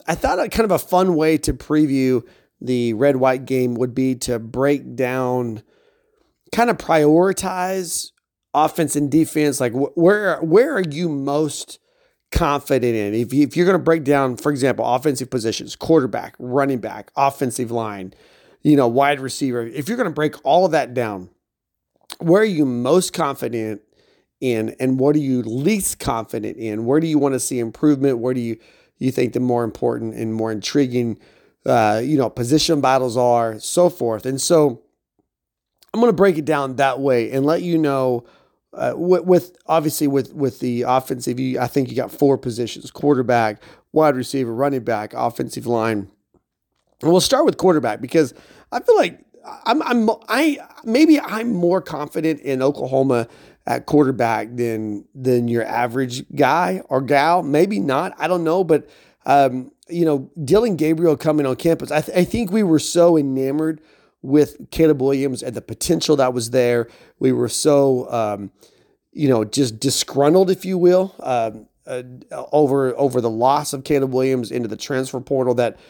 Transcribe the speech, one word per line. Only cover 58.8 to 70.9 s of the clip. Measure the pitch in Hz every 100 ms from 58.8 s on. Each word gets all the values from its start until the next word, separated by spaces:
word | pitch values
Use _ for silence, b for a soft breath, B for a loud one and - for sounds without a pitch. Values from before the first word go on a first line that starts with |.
| - b b b -
um, | 139 135 127 127 _ _
you | 170 160
know, | 143 139 - 131
Dillon | 196 233 165
Gabriel | 156 160 170 147
coming | 160 151 135
on | 127
campus, | 165 165 127
I, | 147
th-, | - 180
I |
think | 180 226 202
we | 220
were | 196 156
so | - 170 175 165
enamored | 139 131 135 147 160 160 b b b b
with | 135 147 139 - -
Caleb | - 160 139
Williams | 135 139 139 127
and | - 113
the |
potential | - 113 - 165 - 147
that | 127
was | 123 117
there. | 127 120 120 117 b b b
We | 131
were | 120 120
so, | - 151 143 139 127 -
um, | 117 107 101 98 _ b b b b _
you | - 139
know, | 117 107
just | 131 127 110
disgruntled, | 139 - - 139 143 180 190
if | 185 185
you | 185
will, | 175